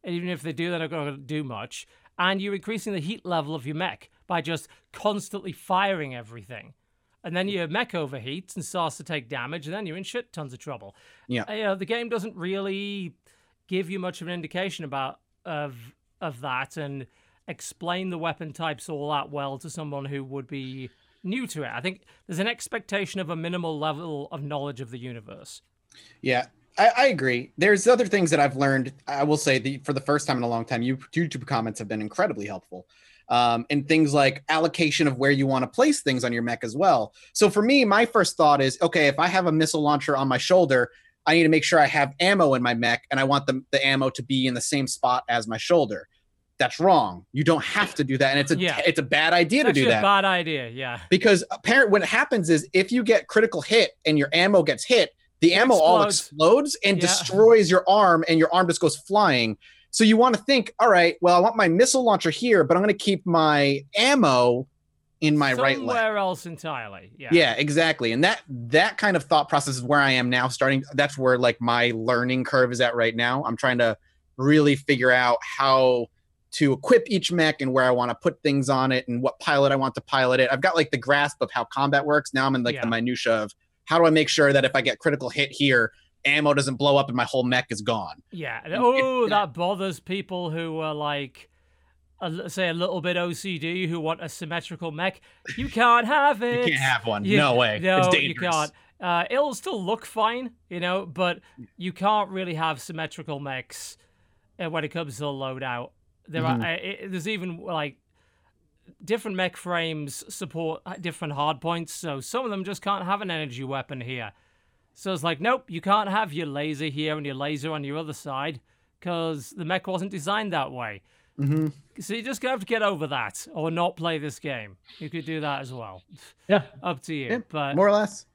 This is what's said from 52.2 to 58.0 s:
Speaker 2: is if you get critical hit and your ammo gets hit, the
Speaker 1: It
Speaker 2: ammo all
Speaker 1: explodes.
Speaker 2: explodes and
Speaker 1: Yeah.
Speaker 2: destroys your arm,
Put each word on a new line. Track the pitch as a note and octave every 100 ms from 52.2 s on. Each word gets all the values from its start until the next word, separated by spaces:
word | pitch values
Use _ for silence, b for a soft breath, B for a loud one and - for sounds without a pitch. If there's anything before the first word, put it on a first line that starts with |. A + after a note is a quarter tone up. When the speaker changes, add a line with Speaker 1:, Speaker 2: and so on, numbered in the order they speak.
| D4 A#3 E3
Speaker 2:
is | D#3+ -
if | F#3 F#3+
you | A#3+
get | A3 G#3+ -
critical | G#3+ A3+ E3
hit | - A3+ F#3+ _ D#3
and | D3+
your | C#3
ammo | D#3+ F#3 G3+
gets | D3+ B2+ -
hit, | B3 E3 _ _ _
the | E3
Speaker 1:
It | F#3
Speaker 2:
ammo | B3+
all | G#3 D#3+ E3+
Speaker 1:
explodes. | D#3 E3+ - D3 D#3+ B3 D4 -
Speaker 2:
explodes | G3+
and | F#3+
Speaker 1:
Yeah. |
Speaker 2:
destroys | F3 G3 - F#3+ A3 A3+ F3
your | F#3 F3+
arm, | G3+